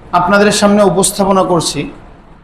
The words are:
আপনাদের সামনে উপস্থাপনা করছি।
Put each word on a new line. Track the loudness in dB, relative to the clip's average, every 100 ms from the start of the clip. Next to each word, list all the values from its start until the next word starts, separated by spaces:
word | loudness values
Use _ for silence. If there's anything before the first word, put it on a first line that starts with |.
| -6
আপনাদের | -4 0 2 2
সামনে | 2 2 2
উপস্থাপনা | 2 0 -2 -2 0 0
করছি। | 0 -2 -2 -8 -10 -14 -20 -20 -20 -20